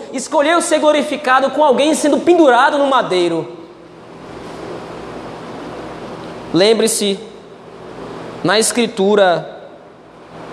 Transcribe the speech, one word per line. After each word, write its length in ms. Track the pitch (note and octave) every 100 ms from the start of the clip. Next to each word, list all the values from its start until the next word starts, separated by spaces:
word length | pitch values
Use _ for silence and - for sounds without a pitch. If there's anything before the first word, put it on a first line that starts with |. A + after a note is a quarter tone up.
| -
escolheu 480 | C4 - D#4 C#4+ E4+
ser 180 | E4 D4+
glorificado 680 | D4+ D4+ D4 C4+ B3+ C4 B3+
com 120 | D4
alguém 320 | D4+ B3 D4 C#4+
sendo 240 | D4+ C#4
pendurado 580 | - F4 D4 A#3+ D4 D4
no 80 | C#4
madeiro. 600 | C4 E3+ F3+ F3 E3 D3 - - - - - - - - - - - - - - - - - - - - - - - - - - - - - -
Lembre-se, 640 | D#3+ G#3 A3 A3 - G#3 F#3+ - - - - - - - - - - - -
na 160 | D#3+ G#3
Escritura, 1040 | A3 B3 A#3 G#3+ F#3+ G#3 F#3 D#3+ - - - - - - - - - - -